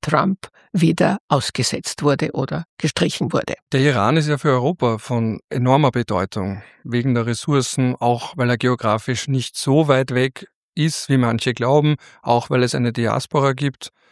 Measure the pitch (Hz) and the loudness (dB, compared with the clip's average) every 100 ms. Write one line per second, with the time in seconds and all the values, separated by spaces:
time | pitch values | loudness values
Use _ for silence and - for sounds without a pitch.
0 | - 151 190 190 - _ _ 180 165 170 | -2 0 2 -2 -8 _ _ 2 2 4
1 | - 196 - 139 - - 120 - - - | 2 0 0 0 0 -4 -4 -4 -8 -2
2 | 147 135 156 - 135 147 - - 156 - | 0 0 -2 -4 -6 -6 -10 -6 -4 -2
3 | - - 127 - - - - 135 143 123 | -2 -2 -4 -4 -4 -8 -4 0 2 2
4 | 104 160 151 143 151 127 135 180 123 107 | 2 2 0 0 0 2 0 0 0 -2
5 | - 120 113 98 - 135 127 139 139 123 | -2 -2 -2 -4 -6 0 2 4 2 0
6 | 110 95 95 107 95 98 - _ 127 120 | -2 -2 -2 -4 -6 -8 -12 _ -4 -2
7 | 131 120 113 117 - 143 123 - 127 127 | 0 0 0 -4 0 0 0 0 -2 0
8 | 120 120 - 160 123 123 127 123 110 107 | 0 0 -4 -2 0 2 0 0 0 0
9 | - 120 - 131 - - 135 147 151 131 | -2 -4 -2 -2 -4 -4 2 2 4 2
10 | 131 123 131 - - _ _ - 160 - | 2 0 0 -4 -20 _ _ -2 -2 -2
11 | - 135 120 113 127 117 120 147 151 147 | 0 2 2 0 -2 -2 2 4 4 0
12 | - - - 120 - 131 123 139 120 117 | -6 -8 0 0 2 0 2 0 -2 0
13 | 113 120 - 147 139 131 139 - - _ | 0 -2 -2 0 0 0 -4 -4 -14 _
14 | _ | _